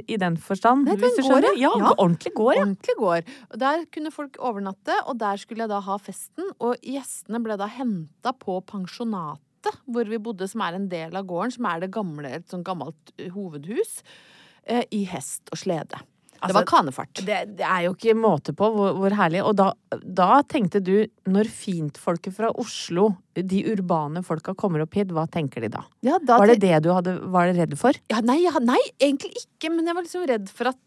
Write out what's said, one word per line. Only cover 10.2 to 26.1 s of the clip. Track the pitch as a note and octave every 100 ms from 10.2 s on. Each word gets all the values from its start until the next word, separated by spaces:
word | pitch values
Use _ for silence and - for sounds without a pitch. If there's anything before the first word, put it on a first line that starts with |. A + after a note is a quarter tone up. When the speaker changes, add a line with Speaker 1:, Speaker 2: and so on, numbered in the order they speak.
| A3 F#3+ F#3+
Speaker 2:
som | A3+
er | F3+ F3+
en | G3
del | F3 D#3+ F#3
av | F#3+
gården, | E3+ A3+
som | B3 A3
er | E3
det | F#3+
gamle, | A3 F#3+ D3 C#3+ D3
et | -
sånt | F#3 F3
gammelt, | F3+ C3+ D#3 _
eh, | - F3+
hovedhus, | F#3 F#3+ D3 D3+ C4+ A4+ - - - _ - _ _
eh, | - A#3+ -
i | G#3+
hest | F#3 E3+ - - -
og | E3
slede. | F#3+ E3 - - - _ _
Det | _
Speaker 1:
Altså, | F#3+
Speaker 2:
var | F#3+ -
kanefart. | E4 D#3 - - -
Speaker 1:
det, | G3 G3 G3+
det | F#3+
er | E3 F#3 F3
jo |
ikke | F#3 A3+
måte | A3 A3 D3+ -
på | D3 G#3
hvor, | G#3+ G3+
hvor | E3+ G3
herlig. | G#3 F3 F3
Og | - G3+
da, | F#3+ - _
da | - - F#3 F#3 C4
tenkte | C#4 D4+ F#3 G3+
du, | F#3 G3 A3 _
når | - G3 A3
fintfolket | - - E3+ D3+ - - E3+ G3 F#3+
fra | A3
Oslo, | - A#3+ - - E3+ G#3+ F3+ _
de | G#3+ F#3 F#3+
urbane | G#3+ G#3+ F3+ E3 D3 E3
folka | F3+ D#3+ -
kommer | G3 E3 D#3
opp | D#3
hit, | G3+ G3
hva | D#3+ E3
tenker | E3+ C#3+ -
de | A2+
da? | - - _
Speaker 2:
Ja, | A#3